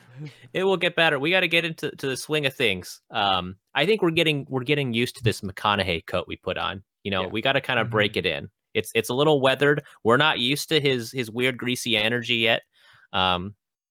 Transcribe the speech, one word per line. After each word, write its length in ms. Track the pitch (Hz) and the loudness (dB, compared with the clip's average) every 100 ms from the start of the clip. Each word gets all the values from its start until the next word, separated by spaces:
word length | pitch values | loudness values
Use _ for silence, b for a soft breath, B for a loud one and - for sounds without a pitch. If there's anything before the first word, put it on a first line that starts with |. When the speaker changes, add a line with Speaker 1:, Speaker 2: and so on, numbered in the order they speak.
| B 127 151 B B | B -18 -18 B B
Speaker 1:
It 100 | 170 | -2
will 140 | 190 185 | 0 2
get 180 | 175 170 | 2 4
better. 220 | 165 143 | 4 4
We 120 | 156 | 2
gotta 180 | 185 175 | 2 2
get 180 | 165 165 | 2 0
into, 240 | 160 147 | -4 -8
to 120 | - 139 | -4 -4
the 100 | 131 | -4
swing 300 | - 151 139 | -2 -2 -2
of 80 | |
things. 480 | - 117 92 - - _ | 0 0 0 -6 -18 _
Um, 460 | 113 101 92 90 92 _ | -2 0 0 -2 -10 _
I 100 | - | -2
think 160 | 165 220 | 0 2
we're 100 | 175 | 2
getting, 360 | 165 160 143 - | 2 0 0 -4
we're 140 | 131 | -4
getting 300 | 123 147 131 | -2 0 0
used 220 | 113 123 - | 0 -2 -2
to 40 | |
this 200 | 113 - | -2 -2
McConaughey 640 | 98 - 107 101 92 85 - | -6 -2 0 2 0 -4 -4
coat 180 | 90 - | -6 -6
we 100 | 85 | -8
put 200 | - 82 | -8 -6
on. 260 | 87 95 - _ | -6 -8 -14 _
You 80 | 101 | -4
know, 120 | 95 | -2
Speaker 2:
Yeah. 60 | 92 | -2
Speaker 1:
we 140 | 110 | -2
gotta 180 | 131 135 | 0 0
kinda 220 | - 120 | 0 -2
Speaker 3:
Mm-hmm. 80 | 117 | 0
Speaker 1:
break 260 | 110 104 101 | 0 0 0
it 80 | |
in. 240 | 87 73 - _ _ | -2 -4 -8 _ _
It's, 180 | 101 - | -6 -2
it's 160 | 117 - | -2 0
a 40 | |
little 260 | 127 151 147 | 2 2 4
weathered. 420 | 131 131 143 147 B B | 2 4 2 2 B B
We're 140 | 107 123 | 2 4
not 220 | 156 113 | 4 2
used 320 | 120 143 - | 0 -2 0
to 100 | 151 | 0
his, 320 | 139 127 110 | 2 0 -2
his 180 | 131 113 | -6 -6
weird 280 | 113 127 120 | -2 -2 0
greasy 360 | 123 123 123 107 | -4 -4 0 2
energy 400 | 110 120 120 117 | 2 0 0 2
yet. 260 | 113 117 - b b b b | 2 2 -2 b b b b
Um, 420 | 98 92 90 98 - _ _ _ | 0 2 0 -4 -12 _ _ _